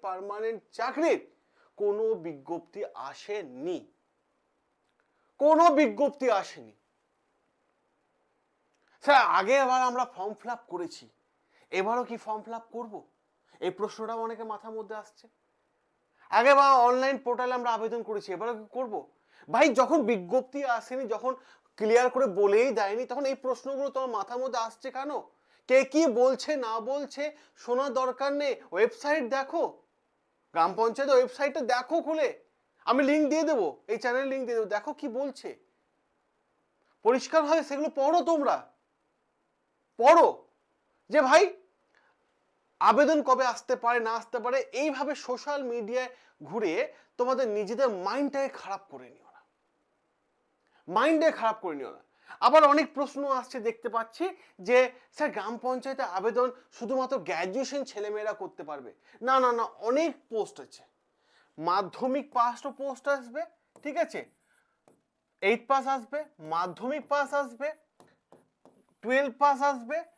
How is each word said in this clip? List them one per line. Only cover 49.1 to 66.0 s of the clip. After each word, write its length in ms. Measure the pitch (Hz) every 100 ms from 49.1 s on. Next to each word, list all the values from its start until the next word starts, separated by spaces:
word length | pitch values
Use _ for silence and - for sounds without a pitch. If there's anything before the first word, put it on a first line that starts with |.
নিও 160 | 135 _ -
না, 60 | _ _ _ _ _ _ _ _ _ _ _ _ _ _ -
মাইন্ডে 400 | 190 277 320 320
খারাপ 280 | - 226 214
করে 120 | 180 147
নিও 160 | 120 67
না। 60 | _ _ - - 247
আবার 160 | 311 294
অনেক 140 | 294 294
প্রশ্ন 280 | 269 269 269 285 262
আসছে 180 | 240 262 220
দেখতে 200 | 226 240
পাচ্ছি 360 | 226 226 - 359 359 _ - 185
যে, 100 | 254 254 - _ -
"স্যার, 140 | 294 208
গ্রাম 180 | 202 233
পঞ্চায়েতে 400 | 254 254 262 269 233 185
আবেদন 300 | 208 233 247 247 _ -
শুধুমাত্র 360 | 233 262 254 262 175
গ্র্যাজুয়েশন 520 | 165 185 214 269 285
ছেলেমেয়েরা 480 | 262 214 208 214 214
করতে 300 | 208 185 - 151
পারবে?" 220 | 143 123 - _ -
না, 120 | 240 262
না, 60 | 254 233
না, 60 | 220 - 214
অনেক 220 | 269 330 254 -
পোস্ট 260 | 226 190 - 131
আছে। 160 | - _ _ _ _ _ _ _ -
মাধ্যমিক 680 | 160 185 185 - 254 277 - 254
পাসও 340 | 240 233 285 -
পোস্ট 240 | 277 254 285
আসবে, 340 | 277 240 254 330 _ _ -
ঠিক 140 | 285 302
আছে, 160 | 320 185 120 _ _ _ _ _ _ _ _ _ _ -
এইট 200 | 190 233 233
পাস 140 | 269 262
আসবে, 220 | 269